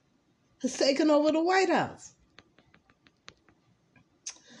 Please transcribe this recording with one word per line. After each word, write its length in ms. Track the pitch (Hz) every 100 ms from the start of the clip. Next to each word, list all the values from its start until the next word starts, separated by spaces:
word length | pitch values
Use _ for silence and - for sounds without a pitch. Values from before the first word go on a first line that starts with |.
| _ _ _ _ _ _
has 160 | 254 -
taken 320 | 277 277 311
over 220 | 294 302
the 120 | 311
White 260 | 339 381 370
House. 440 | 254 135 - - _ _ - _ _ _ _ _ _ _ _ - - _ _ _ _ _ _ _ _ - - - -